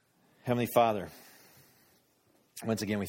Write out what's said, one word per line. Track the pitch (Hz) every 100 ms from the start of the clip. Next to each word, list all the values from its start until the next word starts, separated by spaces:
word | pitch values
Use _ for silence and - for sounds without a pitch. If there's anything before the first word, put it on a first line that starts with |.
| _ _ _ _
Heavenly | - 120 120
Father, | 120 117 104 87 - - - - - - _ _ _ _ _ _ _ _ - 113
once | 110
again, | 104
we | 104